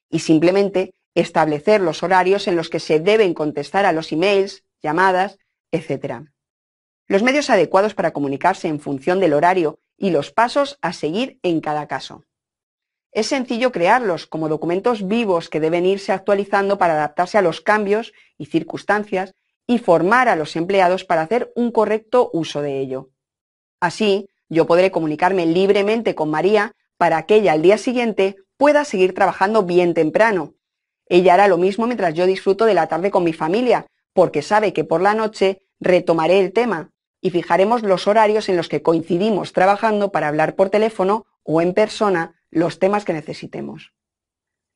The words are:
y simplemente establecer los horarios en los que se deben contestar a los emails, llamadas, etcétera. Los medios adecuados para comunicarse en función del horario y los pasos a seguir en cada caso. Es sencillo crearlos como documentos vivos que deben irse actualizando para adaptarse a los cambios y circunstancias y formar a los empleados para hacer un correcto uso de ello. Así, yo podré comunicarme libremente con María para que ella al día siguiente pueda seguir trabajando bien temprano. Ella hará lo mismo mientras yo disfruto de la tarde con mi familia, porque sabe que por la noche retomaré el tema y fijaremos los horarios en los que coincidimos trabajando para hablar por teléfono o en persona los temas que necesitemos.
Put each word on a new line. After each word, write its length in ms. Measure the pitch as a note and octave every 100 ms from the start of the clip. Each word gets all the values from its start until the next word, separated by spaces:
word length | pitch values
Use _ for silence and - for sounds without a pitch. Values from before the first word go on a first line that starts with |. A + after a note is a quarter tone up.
| _
y 120 | E3
simplemente 760 | - D#3+ E3+ G3 G3+ F#3 F#3+ _ _
establecer 640 | E3+ E3 E3+ D#3 D3 G#3+ G#3+
los 220 | F3 D3
horarios 440 | E3+ F#3 F#3 G3 G3+
en 100 | E3+
los 120 | D#3+
que 100 | E3
se 220 | - D#3
deben 340 | F3 A3 F#3+
contestar 520 | D#3 D3+ C#3+ C#3+ G3 G3
a 60 |
los 200 | D#3+ D#3
emails, 520 | D#3 G3 G3 G3 - _ _
llamadas, 580 | D3+ D#3+ F#3+ F3+ G3 - _ _ _
etcétera. 600 | E3 - C#3 C3+ A#2+ D3+ _ _ _ _ _ _ _ -
Los 140 | G3
medios 280 | B3 D4 C#4
adecuados 440 | G#3 D#3 F#3+ G#3
para 180 | - D#3
comunicarse 560 | D3 C#3+ C#3 F3 F#3+ F3
en 100 | D3
función 400 | D3 C3+ F3+ F#3
del 140 | F3
horario 480 | D3 E3+ F#3+ D#3+ - _ -
y 140 | F#3+
los 200 | D3+ C#3+
pasos 480 | - A#3 C#4+ C#4 -
a 120 | E3+
seguir 460 | - D3+ F#3+ C4 -
en 180 | F3+ D#3+
cada 280 | D#3 D3+ D3
caso. 360 | C3+ - - _ _ _ _ _ _ _ _ _
Es 180 | - A3
sencillo 420 | C#4 B3 A3+ B3+
crearlos 560 | G3 F3 B3 A3 D#3 -
como 220 | D#3 D#3
documentos 580 | D#3 D#3+ F#3 A#3+ A3 F#3
vivos 420 | A3+ G#3+ E3+ -
que 120 | D#3
deben 260 | D#3 E3+ F3+
irse 260 | G3 -
actualizando 680 | F#3 G#3+ G3+ G3+ G3+ G3 G3
para 160 | F3
adaptarse 440 | D#3 D3+ - F3+ G#3+
a 40 |
los 180 | F3 D#3+
cambios 520 | - G#3+ G3 G#3+ A#3 _ _ -
y 80 | D3+
circunstancias 880 | D#3+ - - - G#3 G#3 F#3 F#3+ _ _ _ -
y 120 | A#3+
formar 500 | - E3 F3+ B3 B3
a 80 | F3
los 200 | D3 E3
empleados 480 | F3 G3 F3 F#3
para 180 | - E3+
hacer 300 | D#3+ A#3+ B3
un 160 | - A#3+
correcto 600 | A#3 G#3 G#3+ - B3 A#3
uso 280 | E3 D#3 D3
de 200 | D3 C3+
ello. 300 | C3+ C3 C3 _ _ _ _ _ _ -
Así, 480 | F3 - G#3+ G3 G3+ _ -
yo 180 | D#3+ D#3+
podré 240 | E3+ F#3+
comunicarme 560 | F#3 D#3+ D3+ F3+ G3 E3
libremente 680 | F3 G3 G#3 G3+ A3+ G#3+
con 160 | D#3+ D#3
María 420 | D#3 F3+ G#3+ G#3+ - _ -
para 280 | E3+ D#3+ D#3
que 100 | G#3+
ella 160 | F#3+
al 100 | D#3
día 160 | E3+ G#3+
siguiente 580 | C4 B3 A#3 G3+ G3 G3 _ -
pueda 280 | C#4+ D4
seguir 300 | C#4+ F#3+ F#3
trabajando 480 | F#3+ F#3 - G3 A3
bien 320 | F3+ F3 F3
temprano. 600 | E3 D#3 F3+ A3 F#3+ D3 _ _ _ _ _ -
Ella 280 | F3+ F3+
hará 140 | F3+ G3+
lo 100 | F3
mismo 280 | F#3 G3+ A3+
mientras 280 | A3+ F3+
yo 120 | D#3 F#3
disfruto 380 | F#3+ G3 G3
de 100 | A3+
la 140 | F3+ D#3
tarde 220 | D#3+ G3
con 140 | G3
mi 80 | E3+
familia, 540 | D#3+ D#3+ G#3 B3 E3+ - _ _
porque 300 | - E3 D3+
sabe 300 | - G#3+ G#3
que 120 | D#3+
por 180 | D3 E3
la 120 | G3
noche 460 | A3 A3 - F#3+ G3 _ -
retomaré 600 | - F3+ E3+ E3 D#3+ G3
el 120 | F#3
tema 380 | G#3 A#3+ E3 C#3+ _ _ _
y 100 | F#3+
fijaremos 520 | E3+ - F3 G3+ A#3+
los 240 | G#3 F3 G3
horarios 420 | A3 G#3+ G#3+ G#3
en 80 | F3
los 120 | D#3
que 140 | D3+
coincidimos 680 | E3 E3 D#3+ F3 A3 F3+ D3+
trabajando 600 | - F#3 G3+ A3 G#3 G3+
para 160 | D#3 D3+
hablar 280 | D3+ D#3+ -
por 140 | G3
teléfono 560 | G#3 A3 A3 F#3+ A3 - _
o 180 | - D#3+
en 140 | F3
persona 600 | G3 G#3+ - G#3 F3 E3+ _ _
los 280 | D#3+ E3 -
temas 260 | F#3+ G#3
que 80 | G#3
necesitemos. 800 | D#3+ - - E3 D3 C#3+ D#3 - _ _ _ _ _ _ _ _